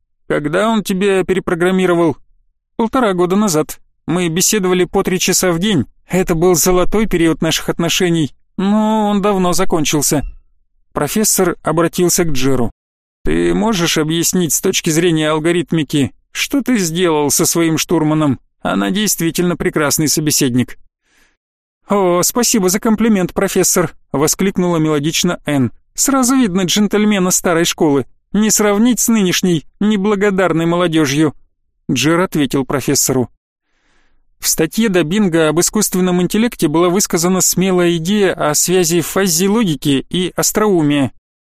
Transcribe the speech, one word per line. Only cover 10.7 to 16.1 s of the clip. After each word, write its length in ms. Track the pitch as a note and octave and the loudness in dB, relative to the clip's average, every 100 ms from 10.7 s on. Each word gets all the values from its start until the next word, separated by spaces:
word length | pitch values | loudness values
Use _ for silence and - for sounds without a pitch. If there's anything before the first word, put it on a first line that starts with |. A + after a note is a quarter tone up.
| _ _ | _ _
Профессор 640 | - D3 G#3+ G#3+ - F3 - | -6 -2 -2 0 0 0 -2
обратился 640 | - D#3 E3+ - F3 - | -2 0 0 0 0 2
к 80 | E3 | 0
Джеру. 380 | C3 C3 C3+ A#2 - _ _ _ _ | 2 2 2 -2 -4 _ _ _ _
"Ты 280 | - E3 E3+ | -2 0 0
можешь 460 | F3 G#3+ G3+ E3 E3 | 0 0 0 0 -2
объяснить 560 | D#3 E3 D#3+ F#3 E3 | -2 0 0 0 0
с 80 | - | 0
точки 260 | F#3+ F#3+ F3+ | -2 -2 0
зрения 400 | D#3 F3+ D#3+ D#3 | 0 2 0 0
алгоритмики, 880 | D#3 D#3+ F3 D3 E3 C#3+ D3 B2+ | 0 0 -2 -2 -4 -2 -2 -2